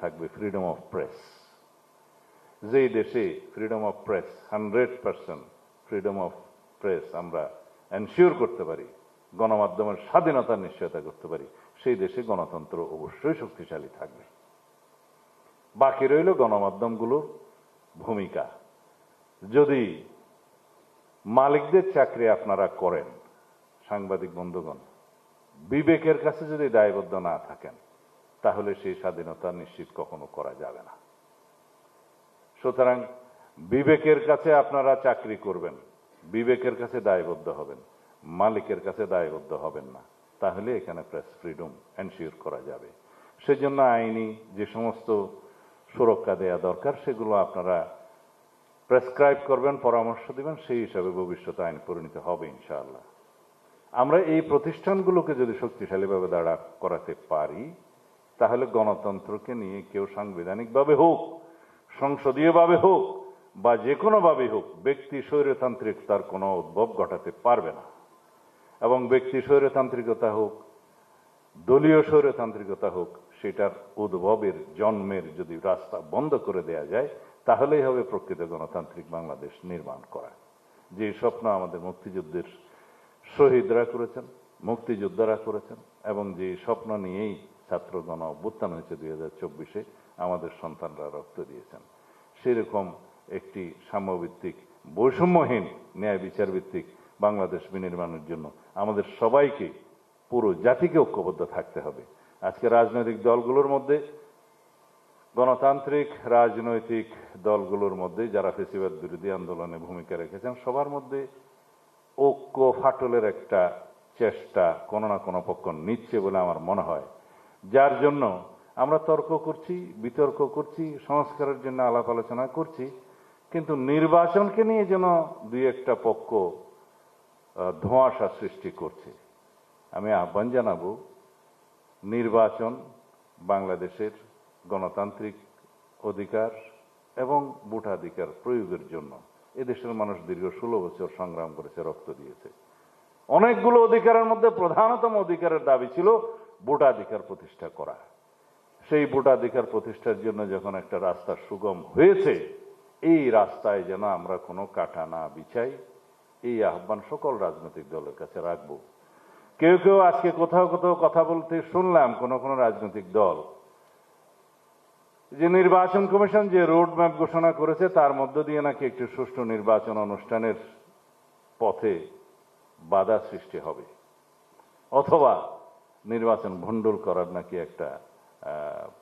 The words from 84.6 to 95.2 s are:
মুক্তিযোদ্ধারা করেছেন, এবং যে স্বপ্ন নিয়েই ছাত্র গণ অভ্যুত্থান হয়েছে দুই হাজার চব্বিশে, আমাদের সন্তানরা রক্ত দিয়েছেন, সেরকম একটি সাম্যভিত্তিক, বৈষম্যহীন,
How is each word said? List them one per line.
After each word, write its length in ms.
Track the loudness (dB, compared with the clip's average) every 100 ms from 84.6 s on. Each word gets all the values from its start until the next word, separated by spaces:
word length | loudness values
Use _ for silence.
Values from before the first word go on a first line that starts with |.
মুক্তিযোদ্ধারা 720 | -6 -6 -4 -4 -4 0 0 0
করেছেন, 400 | -4 -8 -10 -20 -20 _
এবং 300 | -8 -6 -6
যে 220 | -6 -8 -6
স্বপ্ন 400 | -4 -4 -4 -6
নিয়েই 500 | -6 -6 -6 -8 -16 _ -8
ছাত্র 320 | -8 -6 -10
গণ 220 | -10 -10
অভ্যুত্থান 500 | -10 -8 -10 -6 -8
হয়েছে 240 | -8 -12 -12
দুই 140 | -12
হাজার 200 | -10 -12 -10
চব্বিশে, 440 | -12 -12 -14 -12 -14 -18 _ -8
আমাদের 320 | -6 -6 -8 -12
সন্তানরা 460 | -14 -12 -14 -12 -12
রক্ত 360 | -12 -14 -14 -14
দিয়েছেন, 320 | -16 -20 -20 _ _ _ _ _ _
সেরকম 500 | -2 -2 -2 -4 -6 -10 -20 _ -14
একটি 460 | -14 -12 -12 -12 -14 -10
সাম্যভিত্তিক, 640 | -8 -4 -6 -8 -10 -14 -14 -20 _ -10
বৈষম্যহীন, 760 | 0 2 4